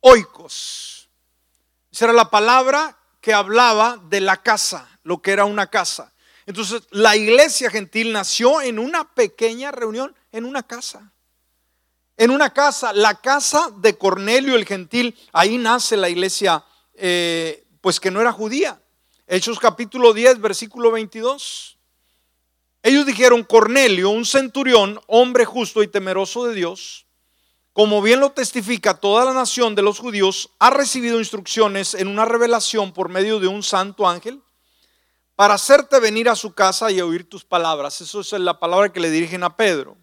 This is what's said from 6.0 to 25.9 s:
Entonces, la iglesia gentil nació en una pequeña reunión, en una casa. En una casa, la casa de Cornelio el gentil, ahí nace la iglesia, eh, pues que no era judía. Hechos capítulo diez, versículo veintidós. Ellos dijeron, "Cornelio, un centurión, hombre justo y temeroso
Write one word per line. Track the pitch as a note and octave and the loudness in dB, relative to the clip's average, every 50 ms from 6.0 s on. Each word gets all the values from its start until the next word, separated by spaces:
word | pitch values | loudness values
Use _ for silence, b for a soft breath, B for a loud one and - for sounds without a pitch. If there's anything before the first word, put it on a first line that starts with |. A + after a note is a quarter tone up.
| C3 _ _ b b b b b b | -14 _ _ b b b b b b
Entonces, | - F#3+ G3 A3 F#3 A3 A#3 _ _ | -16 -10 -10 -8 -8 -8 -10 _ _
la | - G3+ A3 A3 G#3 | -2 2 4 4 4
iglesia | G#3+ G#3+ G#3+ A#3 B3+ D4+ D#4+ - - B3+ A3+ | 4 2 4 4 4 4 4 2 -4 -4 -4
gentil | G3 G#3+ G3 E3+ _ A3 A3+ A3+ A3 | -6 -6 -10 -6 _ -6 -4 -4 -4
nació | G#3 F#3+ - - - A#3 B3 D4 D#4+ | -6 -6 -6 -6 0 2 2 2 2
en | C#4 B3+ A#3 G#3+ | -2 -4 -6 -6
una | A#3 C4+ E4+ E4 D4+ _ _ | -6 -6 -6 -6 -8 _ _
pequeña | - A#3 F#3+ _ - A3+ A3+ A3+ A#3+ C4 C#4+ | -2 -2 -2 _ -4 -4 -4 -4 -6 -12 -12
reunión, | C#4 B3 A#3+ A3 G#3+ A#3 C4 D4 _ _ _ _ | -10 -8 -8 -8 -6 -8 -8 -10 _ _ _ _
en | - A3 A#3 | -14 -12 -12
una | B3 C#4 C4+ A#3+ | -10 -10 -10 -12
casa. | _ A#3+ A#3+ B3 - - A3 G#3 G#3 _ _ _ _ _ _ _ _ _ _ _ _ _ _ _ _ _ _ _ _ _ | _ -16 -14 -14 -16 -16 -18 -20 _ _ _ _ _ _ _ _ _ _ _ _ _ _ _ _ _ _ _ _ _ _
En | - A3+ A#3+ | 0 2 2
una | C4 C#4+ D4+ C4 | 4 2 0 0
casa, | - C4+ C#4+ D4 - - - A#3 G3+ | 0 0 0 0 0 -2 -8 -4 0
la | G#3 G#3+ G#3+ G3+ | 2 2 2 0
casa | - - C4 C4+ C#4+ C#4 - - D4 E4+ D4+ G#3 | 0 -2 -2 -2 0 0 0 0 0 -2 -2 -6
de | G3 F3+ A3 G3+ | 0 0 0 0
Cornelio | - - G3 F#3+ F#3+ G3 G#3 A#3 C4+ C4+ C#4 B3+ | 2 0 -2 0 0 -2 0 0 0 2 2 0
el | A#3 G3+ | 0 0
gentil, | - G3+ F#3+ F3+ D#3+ - A#3+ A#3+ A#3+ A3+ b b b b | -2 -8 -10 -10 -6 -4 -4 -4 -4 -6 b b b b
ahí | E3 F3 G#3 A3+ | 2 2 2 2
nace | B3 A#3+ A3 A#3 B3 - - A3+ | -2 0 0 0 0 0 -2 -2
la | G3+ F#3+ F3+ | 0 0 -2
iglesia, | F3 F3 F#3 F#3+ - - G#3 F#3 E3 D3+ _ _ _ _ _ _ _ | -2 -2 -4 -4 -4 -2 0 0 0 -2 _ _ _ _ _ _ _
eh, | _ G3 F3+ F3 F3 F3 E3+ E3 E3 D#3+ D#3+ D3+ - _ _ _ _ | _ -4 -2 -2 0 -2 -2 -4 -4 -6 -8 -10 -12 _ _ _ _
pues | _ F#3+ F3 - | _ -4 -4 -2
que | - F#3+ | -4 -4
no | F3+ G3+ | -2 0
era | A#3 A#3+ | 0 -2
judía. | A3 - A3 G#3+ A#3+ C#4+ F4+ C#4+ G3 _ _ _ _ _ _ _ _ _ _ | -2 -4 -8 -6 -4 -4 -4 -4 -6 _ _ _ _ _ _ _ _ _ _
Hechos | _ F3+ F#3 F#3+ A3+ A#3 - | _ -4 -4 -2 -4 -6 0
capítulo | - A3+ E3 - A#3+ G3+ - C4 B3 A#3 A3 | 0 0 0 0 -12 -10 -4 4 4 4 6
diez, | G#3+ A#3 B3+ B3+ A3+ | 6 4 4 4 4
versículo | G#3 G#3+ G3 - A#3 G#3+ _ A#3+ A#3+ A#3 | 0 -6 -6 -6 -10 -14 _ 0 0 0
veintidós. | A3+ A3+ A3 G3 _ A3+ A3 B3 C#4 C#4+ - - - - - - _ _ _ _ _ _ _ _ _ _ _ _ _ _ _ _ _ _ _ _ _ _ | 0 0 -6 -10 _ -8 -6 -6 -6 -6 -10 -14 -14 -14 -16 -20 _ _ _ _ _ _ _ _ _ _ _ _ _ _ _ _ _ _ _ _ _ _
Ellos | - A3+ C4+ C#4+ C#4+ | 0 2 2 2 2
dijeron, | C#4 B3 G3 B3 B3 A#3+ A#3 G#3+ | 0 -2 2 4 4 4 4 2
"Cornelio, | _ - A3+ A3 A3 A#3+ C#4 C4+ A#3+ G3 F3+ F#3 G3 | _ 4 4 6 6 2 2 4 4 2 2 0 0
un | G#3 A3+ A#3+ | 0 -2 -4
centurión, | - - C#4 C4+ B3+ _ C4+ C#4 C4 B3 A3 G3 G3 G#3 G#3+ _ | 0 0 0 0 0 _ -4 0 4 4 4 4 4 -4 -12 _
hombre | _ A3 A#3 B3+ B3+ B3 B3 A#3 | _ 4 4 4 4 2 0 0
justo | - - B3 A#3 - - G#3+ G#3+ | 0 -2 -6 -8 -4 -2 -2 -2
y | |
temeroso | - | 0